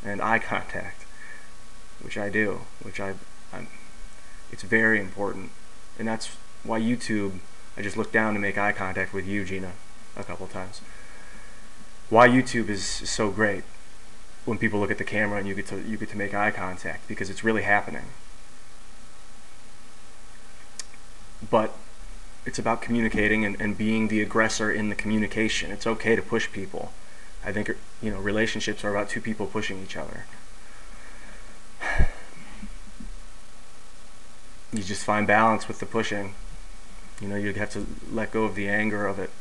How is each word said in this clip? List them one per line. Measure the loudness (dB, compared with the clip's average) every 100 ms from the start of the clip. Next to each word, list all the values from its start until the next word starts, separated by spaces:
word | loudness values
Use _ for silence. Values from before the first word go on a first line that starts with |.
And | -2 0
eye | 4 4
contact, | 4 0 0 -4 -4 -4 -4 -4 -4 -4 -4 -6 -4 -6 -4 -4
which | -4 -2
I | 0
do, | 2 2 0 -4 -4
which | -4 -2
I, | -2 -2 -4 -4 -4
I'm, | -4 -4 -4 -6 -4 -4 -4 -4 -4 -4
it's | -4
very | 2 6 6 4
important. | 2 -2 -2 -2 -4 -4 -4 -4 -4 -2
And | -2
that's | -2 -2 -4 -6 -4
why | -2 2
YouTube, | 2 2 2 2 2 -2 -4 -4 -4 -4
I |
just | -2 -2
looked | 2
down | 4 4
to | 2
make | 2 2
eye | 2
contact | 2 0 0 0
with | -2 0
you, | 0
Gina, | 0 -2 -4 -4 -4 -6 -6 -4
a |
couple | -4 -4 -4
times. | -4 -4 -4 -6 -6 -6 -6 -6 -6 -6 -6 -6 -6 -6 -6 4
Why | 10 10
YouTube | 8 4 0 0
is | 0 0
so | -2 0 0 2
great | 2 2 2 -2 -4 -4 -4 -4 -4 -4 -4
when | -2 0
people | 2 2
look | 0
at | 0
the |
camera | 0 0 0 0
and | -2
you | -2
get | -4
to, | -4
you | -4 -4
get | -4
to | -2
make | -2
eye | 2 2
contact, | 2 -2 -2 -4 -4 -4
because | -4 -2
it's | 0
really | 2 2
happening. | 4 4 4 -4 -4 -4 -4 -4 -4 -4 -4 -4 -4 -4 -4 -4 -4 -4 -4 -4 -4 -4 -4 -4 -4 -4 -4 -4 -4 -4 -4 -4 -6 -6 -6 -6 -6 -6 2
But | 4 4 -2 -6 -4 -4 -4 -4 -4
it's | -4 0
about | 0 0
communicating | 2 2 4 4 4 4
and, | 4 2
and | 0 2
being | 2 4 4
the | 2
aggressor | 4 4 4 4 2
in | 2 0
the |
communication. | 0 2 2 2 2 2 2 0
It's | 0
okay | 0 2 4
to | 4
push | 4 0 0
people. | -2 -2 -2 -4 -4 -4 -4 -4 -4
I | -2
think, | 0 0 -2 -2 -2
you | -2
know, | 0
relationships | 0 2 2 2 0 0
are | 0
about | 2 0
two | 0
people | 0 0 0
pushing | 0 -2 -2
each | -4 -4
other. | -4 -4 -4 -4 -4 -4 -4 -4 -4 -4 -4 -4 -4 -4 -4 -4 -4 -4 0 10 10 8 -4 -4 -4 -4 -4 -4 -4 -4 -4 -4 -4 -4 -4 -4 -4 -4 -4 -4 -4 -4 -4 -6 -6 -6 -2
You | -2
just | -2 -2
find | 2 2 6
balance | 8 8 6 0
with | -4
the | 0
pushing. | 0 0 0 -2 -4 -4 -4 -4 -4 -4 -4 -4 -4
You | -2
know, | 0
you | 0
have | 0 -2
to | -2 -2 -4 -2
let | -2 0
go | 2
of | 2
the | 0 2
anger | 4 4 2 0
of | 0
it. | -2 -4